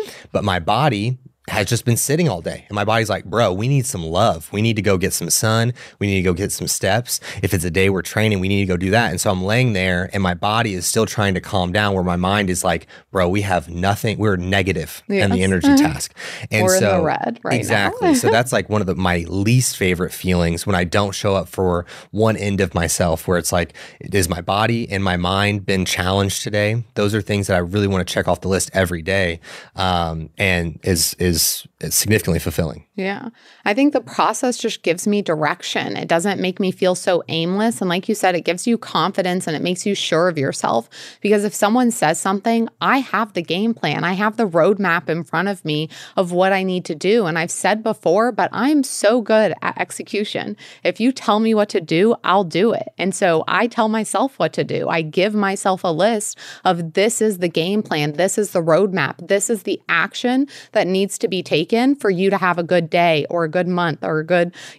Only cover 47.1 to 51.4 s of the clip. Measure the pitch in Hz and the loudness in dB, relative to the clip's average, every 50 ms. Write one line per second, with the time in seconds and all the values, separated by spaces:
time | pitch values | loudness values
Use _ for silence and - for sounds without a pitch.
47.1 | 214 240 202 160 160 165 165 170 - - - 185 208 220 220 226 214 - - 170 | 2 4 2 2 0 -2 -2 -4 -4 -2 0 0 0 0 0 -2 -2 0 2 2
48.1 | 170 208 226 247 214 - 180 - - 190 233 285 311 294 254 - - - - 202 | 4 4 4 2 2 0 0 0 0 0 2 2 2 2 2 0 -2 0 2 4
49.1 | 233 254 208 - 220 220 214 175 - - - - - - 180 - - - 180 - | 4 4 2 2 4 4 4 2 0 -2 -6 -6 -4 -6 -6 -6 -8 -12 -8 -6
50.1 | - 196 214 - - - - - 208 - - - - - - 175 175 - 220 262 | -4 -4 -4 -4 -4 -6 -6 -8 -10 -12 -14 -20 -10 -4 -2 -2 0 2 0 0
51.1 | 254 - - - 208 214 | 0 0 0 2 2 2